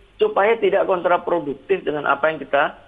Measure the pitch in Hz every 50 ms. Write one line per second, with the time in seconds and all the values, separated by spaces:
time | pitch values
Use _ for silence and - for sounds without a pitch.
0 | - _ _ - 214 214 214 - 196 220 226 220 208 185 196 190 170 185 190 175
1 | 175 180 175 175 - 180 175 170 151 143 131 - - - 190 180 - 151 147 147
2 | 143 131 143 143 - 156 160 151 143 - - 139 151 175 - - -